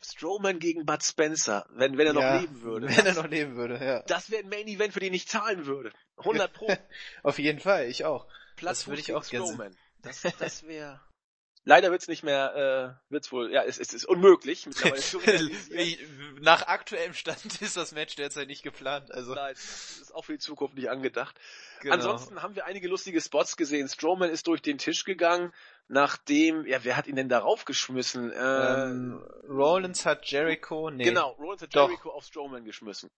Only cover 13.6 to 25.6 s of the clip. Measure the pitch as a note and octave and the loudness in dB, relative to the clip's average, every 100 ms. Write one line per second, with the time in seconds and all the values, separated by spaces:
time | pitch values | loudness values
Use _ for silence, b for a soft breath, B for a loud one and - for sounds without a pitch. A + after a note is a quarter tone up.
13.6 | A2+ B2+ B2 A#2 - F3+ F#3+ E3+ C3+ - | 2 -4 -8 -8 0 8 10 8 6 -8
14.6 | - - D#3 C#3 - - A3+ F3 D#3 - | -8 0 0 2 -2 2 4 4 0 -6
15.6 | - E3+ E3+ E3+ D3+ C#3 D3 C#3 D#3 E3 | -8 -2 -2 -4 -12 -16 -18 0 6 6
16.6 | - G3+ - F#3+ F3 - D#3+ - G#3+ - | 6 -2 -2 -6 -6 -6 -8 -8 -10 -8
17.6 | G#3 F3+ D3+ D3+ D3 - C#3+ D3 C3+ C#3 | -6 -6 -6 -6 -8 -6 -8 -6 -10 -10
18.6 | C#3+ - C3+ C#3+ C3+ B2+ B2 C#3 C#3 C3 | -12 -8 -6 -6 -8 -10 -8 -6 -8 -10
19.6 | - - - C#3 C#3 D#3+ D#3 D3+ - D3 | -12 -12 -14 -16 -14 -14 -8 -8 -8 -4
20.6 | C#3+ C3+ B2 C3+ C3 A#2 C3+ - B B | -6 -4 -6 -2 -2 -2 -6 -12 B B
21.6 | B B C#3+ E3+ F#3 A3 - F3 F#3 G3 | B B 0 2 2 -4 -6 -12 -10 -8
22.6 | D#3 G3 F3+ F#3 F#3+ D#3+ - D3 - - | -8 -8 -6 -6 -2 -2 0 0 0 -2
23.6 | C#3+ D3 C3+ - D#3 F#3 F3 D#3 E3+ D#3+ | 0 0 -2 -2 0 2 2 0 0 0
24.6 | D3+ C#3 D#3 - - F3+ E3+ F3 F3 B | 0 -2 -2 -2 -4 0 2 2 0 B